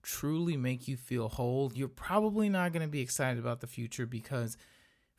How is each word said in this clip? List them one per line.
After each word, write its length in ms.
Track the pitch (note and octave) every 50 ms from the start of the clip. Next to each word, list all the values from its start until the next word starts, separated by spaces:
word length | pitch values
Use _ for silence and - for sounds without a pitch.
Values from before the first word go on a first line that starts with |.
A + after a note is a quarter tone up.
truly 540 | - - - - - C#3+ D#3 D#3+ E3+ E3+ D#3+
make 320 | C#3 B2 B2+ B2+ B2 B2 -
you 80 | C3+
feel 320 | B2 - - B2+ A#2+ A#2 A2+
whole, 440 | - - B2 A#2+ B2+ C3+ C#3 C3 A2+
you're 140 | B2+ C3+ B2+
probably 600 | - - - - F#3 G#3+ G#3+ G#3+ G3+ G#3+ G#3+ G#3
not 240 | G3 F#3 F3+ F3
gonna 160 | E3 E3+ D#3+ D3+
be 120 | D3 D3
excited 380 | B2 B2 - - C#3 C3 B2 A#2+
about 220 | A#2 A#2+ A#2+ A#2
the 60 | -
future, 400 | A#2 - - A#2 A2+ - - B2
because 500 | A#2 B2 A2+ A2+ - C#3 B2 A#2 A2 A2 - - - - - - _ _ _ _ _ _